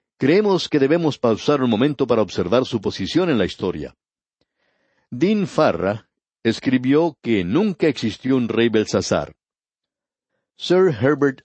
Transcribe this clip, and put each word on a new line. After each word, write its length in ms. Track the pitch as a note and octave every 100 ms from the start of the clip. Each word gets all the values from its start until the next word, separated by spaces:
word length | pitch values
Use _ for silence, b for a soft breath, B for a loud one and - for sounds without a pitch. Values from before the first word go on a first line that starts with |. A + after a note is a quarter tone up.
| b _
creemos 500 | C3 F#3 G#3+ F#3 -
que 100 | D3+
debemos 400 | C3+ E3+ D#3 -
pausar 440 | A#2 G#2 - C#3+
un 80 | B2+
momento 360 | G#2+ C#3+ C#3+ B2+
para 160 | A#2+
observar 420 | G2 - F2 A#2+
su 160 | B2+ A2+
posición 480 | G2+ - F#2 D#3+ F3+
en 80 | A#2+
la 60 |
historia. 500 | F2+ - F#2+ D#2+ C2+ - _ _ _ _ _ _ _ _ _ _ _
Dean 360 | A#2+ F3 G#3+ F#3
Farra 600 | - C#3+ D#2+ F#2 G#2+ - _ _ _
escribió 760 | A2+ A2 C3+ B2+ B2+ C#3+ E3+ -
que 220 | A#2+ G#2+
nunca 420 | F2 C#3+ G#3+ - E3
existió 500 | B2 A2+ - C3 C3
un 120 | A2+
rey 200 | G#2+ A#2
Belsasar. 680 | A2 G#2 G#2 - F2 C#2+ - _ _ _ _ _ _ _ _ _ _ _ _
Sir 400 | - F3+ F#3+ A2+
Herbert 400 | C3 D3 C#3+ C3